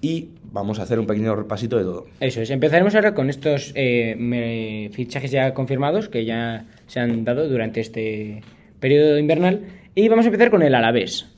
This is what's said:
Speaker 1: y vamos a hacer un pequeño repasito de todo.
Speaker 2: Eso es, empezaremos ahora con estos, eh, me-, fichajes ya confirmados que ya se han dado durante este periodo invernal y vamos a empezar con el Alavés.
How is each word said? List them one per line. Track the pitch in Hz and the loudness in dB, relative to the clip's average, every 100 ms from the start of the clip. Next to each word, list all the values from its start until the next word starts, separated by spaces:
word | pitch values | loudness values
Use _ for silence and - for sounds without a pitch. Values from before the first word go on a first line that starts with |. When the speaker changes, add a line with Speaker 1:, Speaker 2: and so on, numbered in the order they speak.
Speaker 1:
y | 156 165 165 - - | -4 -6 -8 -18 -12
vamos | 101 101 107 | -8 -6 -6
a | |
hacer | 92 113 | -2 -2
un | 107 | 0
pequeño | 104 107 104 | -2 -2 -2
repasito | 101 101 113 120 | -4 -6 -2 -2
de | |
todo. | 92 87 - - | -2 -6 -12 -6
Speaker 2:
Eso | 135 117 | -4 -4
es, | 113 | -4
empezaremos | 135 151 160 190 214 | 0 4 4 4 4
ahora | 208 | 2
con | 208 135 | 0 -2
estos, | 139 156 143 - - | -2 -2 -2 -4 -2
eh, | 135 120 113 110 | 0 0 0 -4
me-, | 120 120 117 113 110 107 104 | -4 -4 -4 -6 -8 -8 -10
fichajes | 104 120 139 131 | -10 -8 -8 -4
ya | 135 131 | 0 0
confirmados | 131 131 131 143 180 214 | -2 -4 -2 -2 -2 -4
que | 123 | -4
ya | 113 113 117 113 - - _ | -4 -4 -4 -6 -12 -20 _
se | - | -4
han | 120 117 | -2 -2
dado | 110 123 156 | -2 -2 -2
durante | 127 113 113 | -2 -2 -4
este | 110 117 110 107 107 107 - - _ - | -6 -6 -6 -6 -8 -12 -18 -20 _ -6
periodo | 131 143 151 147 | 2 4 6 4
invernal | 151 160 180 202 - - - | 2 4 2 0 -6 -20 -8
y | - 220 | 2 4
vamos | 220 | 6
a | 233 | 4
empezar | 202 240 | 4 4
con | 208 | 6
el | 151 | 6
Alavés. | 127 117 117 92 - - | 6 4 4 0 -6 -12